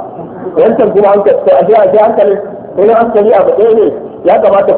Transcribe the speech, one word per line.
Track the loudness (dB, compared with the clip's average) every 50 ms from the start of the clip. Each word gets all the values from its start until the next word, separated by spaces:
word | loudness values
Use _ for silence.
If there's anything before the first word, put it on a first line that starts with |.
| -8 -10 -14 -16 -16 -16 -16 -14 -12 -6
Wancan | -2 0 0 2 2 0 0 0 2
kuma | 2 2 2
hankali, | 2 2 2 0 0
to | 0 0 0 2
a | 2 2
ce, | 2 2
a | 2 2 2
ce | 2 2
hankalin, | 2 2 2 0 0 0 0 -2 -6 -10 -14 -16 -16 -10 -4
in | 0 0 2
hankali | 2 2 0 0 0 0 2 2 2
abu | 2 2 0
ɗaya | 0 0 2 2 2
ne, | 2 0 0 -2 -6 -10 -16 -14 -6 -2
ya | 0 2 2
kamata | 2 2 0 0 0 0 0